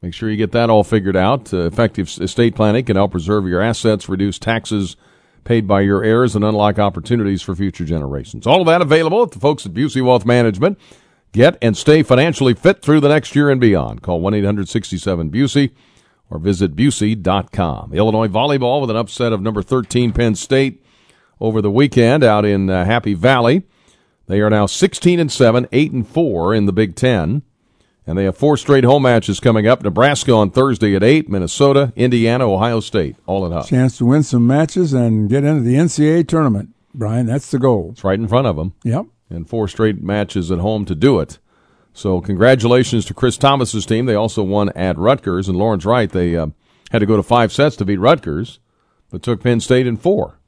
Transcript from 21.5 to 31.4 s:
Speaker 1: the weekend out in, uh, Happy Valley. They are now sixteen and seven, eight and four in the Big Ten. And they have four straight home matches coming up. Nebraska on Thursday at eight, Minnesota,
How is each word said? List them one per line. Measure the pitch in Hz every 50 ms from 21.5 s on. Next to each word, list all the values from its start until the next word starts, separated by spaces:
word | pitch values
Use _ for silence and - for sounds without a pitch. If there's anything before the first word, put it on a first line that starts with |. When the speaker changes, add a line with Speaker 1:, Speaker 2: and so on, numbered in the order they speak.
| 110 110
Speaker 1:
the | 101 104
weekend | 98 127 143 139 - 131 117 117 135 156 135
out | 113 104 104 104
in, | 104 101 98 98 95
uh, | 92 92 87
Happy | 98 113 120 - 107 101
Valley. | 82 87 123 135 127 120 117 143 190 185 _ _ _ _ _ _ _ _ _ _ _ _ -
They | 92 104
are | 104 107
now | 107 107 104
sixteen | 95 - - 127 - - - - 170 175 170
and | 165 143
seven, | - - 131 113 113 123 123 -
eight | - 117 - - -
and | 127 107
four | - - 160 170 139 98 82 82 95 110
in | 110 101
the | 101 92
Big | 98 110 95 82 -
Ten. | 127 127 120 95 78 80 113 147 - _ _ _ _ _ _ _ _ _ _ _ _
And | - 85 95
they | 98
have | 95 92 -
four | 143 147 147 127
straight | - - 139 139 127
home | 123 135 143 131
matches | 127 120 117 - - 98 -
coming | - 123 113 110 104
up. | 110 131 - -
Nebraska | 101 82 104 123 143 143 - - 135 120
on | 110 104 95
Thursday | - 127 131 139 120 - 113 104 98 95
at | 104
eight, | 117 147 156 151 -
Minnesota, | 98 95